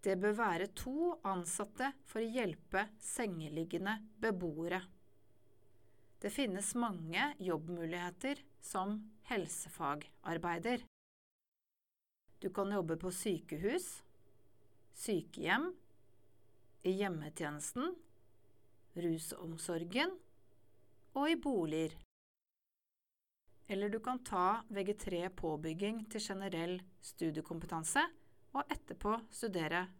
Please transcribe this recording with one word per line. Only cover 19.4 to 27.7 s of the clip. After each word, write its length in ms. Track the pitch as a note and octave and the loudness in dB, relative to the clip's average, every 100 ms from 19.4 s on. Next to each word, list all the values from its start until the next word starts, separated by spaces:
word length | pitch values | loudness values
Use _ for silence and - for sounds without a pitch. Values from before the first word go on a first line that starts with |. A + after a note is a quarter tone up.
| E3 E3 - E3+ E3+ A#3+ E4+ F#4 - - - - - - - - - C4+ | -6 -6 -2 -2 0 2 2 0 -12 -20 -20 -20 -20 -20 -20 -20 -6 0
og 80 | D4 | 4
i 80 | E4 | 4
boliger. 600 | C#4+ A#3 D#3+ D#3 D#3+ - - _ _ _ _ _ _ _ _ _ _ _ _ _ _ - - | 4 2 2 2 0 -2 -16 _ _ _ _ _ _ _ _ _ _ _ _ _ _ -20 -4
Eller 240 | G3 G#3 | 0 2
du 60 | G#3+ | 0
kan 220 | A#3 B3+ | -2 -4
ta 380 | - G3 F3+ A3 - | 0 2 4 4 0
V 160 | G3+ G3 | -2 0
G 60 | G#3 | 0
tre 260 | - F3 F3+ | 0 0 -2
påbygging 800 | F#3 E3 D3+ D#3+ D#3+ G3+ A3+ G#3+ | -2 0 0 -2 0 0 0 -4
til 160 | A3 | -4
generell 540 | G#3+ F#3+ G3 E3 E3+ F#3 F#3 - | -2 -2 -2 -2 -2 -2 -6 -16
studiekompetanse 1000 | - - E3 D#3 D#3 E3 D#3+ | -16 -2 0 0 -4 -6 -4